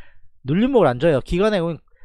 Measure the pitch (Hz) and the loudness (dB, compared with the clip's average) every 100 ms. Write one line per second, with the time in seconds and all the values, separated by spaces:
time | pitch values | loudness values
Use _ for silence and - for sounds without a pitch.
0 | - - - - 123 170 254 254 156 123 | -20 -20 -20 -14 -4 -2 2 4 2 2
1 | 165 135 - 175 214 202 170 - _ _ | 0 0 -2 -2 0 0 -4 -8 _ _